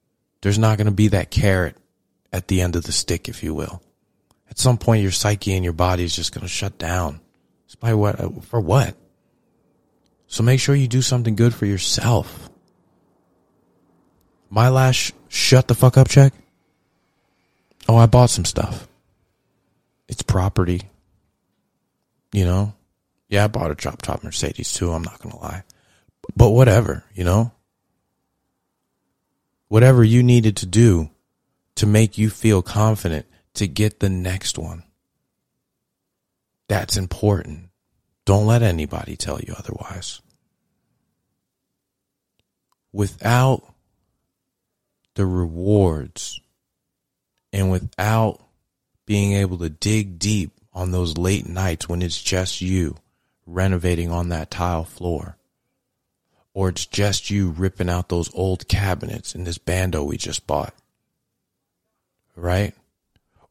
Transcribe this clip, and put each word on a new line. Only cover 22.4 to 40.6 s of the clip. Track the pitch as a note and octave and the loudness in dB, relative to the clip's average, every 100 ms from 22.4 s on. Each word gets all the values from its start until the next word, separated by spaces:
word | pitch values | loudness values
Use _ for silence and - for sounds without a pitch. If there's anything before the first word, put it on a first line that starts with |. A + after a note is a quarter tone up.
| F2+ | 2
know? | F#2 G#2 - _ _ _ _ _ | 0 -2 -6 _ _ _ _ _
Yeah, | G2+ | 0
I | G#2 | 0
bought | F2+ E2 | 0 -4
a | D2 | -6
drop | - - | -8 -8
top | - C#2+ | -8 -8
Mercedes | D2 - C#2 - - | -8 -6 -6 -6 -10
too, | - F2 | -4 -4
I'm | E2 | -4
not | D#2+ - | -8 -14
gonna | - - | -18 -14
lie. | - F#2 - _ _ _ _ _ - - | -14 -14 -16 _ _ _ _ _ -8 2
But | A#2 | 4
whatever, | A#2+ B2 G#2 G2 - - | 6 6 6 2 -6 -10
you | F#2 F2 | -4 0
know? | G2+ A#2 - _ _ _ _ _ _ _ _ _ _ _ _ _ _ _ _ _ _ _ _ _ | 2 0 -6 _ _ _ _ _ _ _ _ _ _ _ _ _ _ _ _ _ _ _ _ _
Whatever | A2 B2+ B2+ | 6 8 8
you | A2 A#2+ | 6 6
needed | B2 A#2+ A2 G2+ | 6 6 4 -2
to | F2+ | 0
do | G#2+ A#2 F2 D2 - _ _ _ _ _ - | 4 6 4 -2 -12 _ _ _ _ _ -2
to | G#2 | 2
make | G#2+ A2 - | 4 2 0
you | G#2+ | -4
feel | - A2+ G2 | 0 2 2
confident | - - A2 G#2+ F2 D#2 - _ _ - | 0 -2 0 0 -4 -6 -8 _ _ -8
to | G2 | -6
get | C2+ G#2+ - | -2 -4 -2
the | G2 | -4
next | F#2 F#2 F#2+ - - | -2 -6 -6 -8 -8
one. | F2 E2+ - _ _ _ _ _ _ _ _ _ _ _ _ _ _ _ _ _ - | -12 -14 -20 _ _ _ _ _ _ _ _ _ _ _ _ _ _ _ _ _ -4
That's | G2+ E2+ - | -4 -2 -6
important. | F#2 - G#2 G2 - D#2 F2 _ _ _ _ _ | -6 -2 0 0 -4 -14 -18 _ _ _ _ _
Don't | - G2+ G#2+ | 0 2 4
let | A#2 | 2
anybody | A2 E2 D2 - - D#2 | 2 0 -4 -8 -12 -10
tell | - C#2+ | -8 -10
you | - - | -10 -14
otherwise. | - - - F2+ - - _ _ _ _ | -14 -14 -14 -14 -14 -16 _ _ _ _